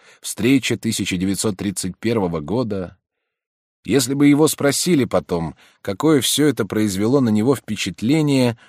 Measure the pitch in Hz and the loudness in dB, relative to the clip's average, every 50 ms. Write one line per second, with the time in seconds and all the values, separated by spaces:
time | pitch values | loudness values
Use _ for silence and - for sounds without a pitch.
0 | _ - - _ - - - - 107 127 139 127 - - 117 95 - 113 107 - | _ -20 -20 _ -12 -12 -6 -2 2 2 2 2 2 -2 -4 -2 -2 -4 -4 -2
1 | 98 - 98 87 92 98 98 - - 110 92 - 95 104 92 - - 92 87 _ | -4 -4 -2 -2 -2 -2 -2 -2 -2 -4 -4 -4 -6 -6 -6 -4 -8 -8 -10 _
2 | - 113 120 113 92 87 85 78 73 73 101 127 127 104 104 95 87 82 - _ | -4 -2 -2 0 -2 -2 -4 -6 -6 -4 -4 -4 -4 -4 -6 -8 -8 -10 -14 _
3 | _ _ _ _ _ _ _ _ _ _ _ _ _ _ _ _ - 85 110 139 | _ _ _ _ _ _ _ _ _ _ _ _ _ _ _ _ -4 0 0 0
4 | 123 131 139 143 147 143 143 143 160 143 - - 143 143 135 - - 180 175 139 | 0 0 0 4 4 4 6 6 4 2 2 0 0 0 0 0 0 0 2 2
5 | 117 - - 90 - - 90 85 82 73 - _ _ _ _ _ - 101 98 - | 2 2 0 -2 -2 0 -4 -4 -4 -6 -10 _ _ _ _ _ -10 -10 -6 0
6 | - 160 156 131 107 - - 139 151 147 120 - 107 - - 107 107 104 92 95 | 2 4 4 4 2 0 0 2 2 2 2 0 -4 -2 0 0 0 0 0 0
7 | 104 113 135 143 127 110 107 107 110 135 135 - - - 107 - - 98 85 - | 0 2 2 2 2 4 2 2 2 2 0 0 -2 -10 -8 -6 -6 -8 -6 -4
8 | 104 120 151 160 151 147 139 131 123 120 113 _ - | -2 0 0 2 2 2 2 2 2 2 0 _ -12